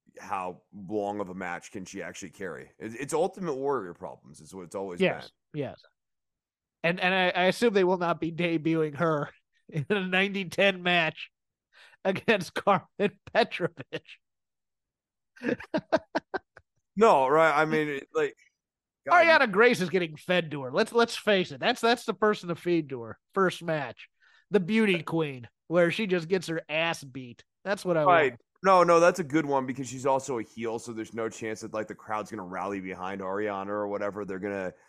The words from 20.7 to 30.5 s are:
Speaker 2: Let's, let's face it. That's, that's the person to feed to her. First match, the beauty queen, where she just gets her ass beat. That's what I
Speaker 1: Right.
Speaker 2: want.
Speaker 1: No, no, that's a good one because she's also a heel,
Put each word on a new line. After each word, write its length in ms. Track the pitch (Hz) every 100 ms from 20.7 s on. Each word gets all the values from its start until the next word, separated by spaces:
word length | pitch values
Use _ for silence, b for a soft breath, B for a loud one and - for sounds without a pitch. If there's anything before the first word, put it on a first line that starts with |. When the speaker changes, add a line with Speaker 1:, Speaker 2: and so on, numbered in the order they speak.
Speaker 2:
Let's, 200 | 156 220
let's 240 | 233 233 -
face 340 | 214 196 170
it. 100 | 131
That's, 200 | 180 254
that's 240 | 226 233
the 80 | -
person 360 | 196 214 208 175
to 40 | 160
feed 340 | 175 170 143
to 100 | 127
her. 160 | 113 - _
First 300 | 190 180 -
match, 460 | 165 156 123 - - _ b b _
the 100 | 196
beauty 420 | 170 220 214 175
queen, 460 | - 165 151 127 117 _ -
where 220 | 170 170
she 160 | 170 214
just 220 | 180 160
gets 200 | 190 165
her 120 | 160 -
ass 340 | 156 165 170
beat. 400 | 139 131 123 117 _ _
That's 200 | 190 208
what 120 | 185 190
I 80 |
Speaker 1:
Right. 280 | 185 170 135
Speaker 2:
want. 80 | 117 _ _
Speaker 1:
No, 200 | 196 185
no, 180 | 170 170
that's 200 | 175 185
a 40 |
good 220 | 143 156 143
one 180 | 135
because 240 | 131 131 123
she's 160 | 131
also 340 | 135 135 139 120
a 40 |
heel, 360 | 104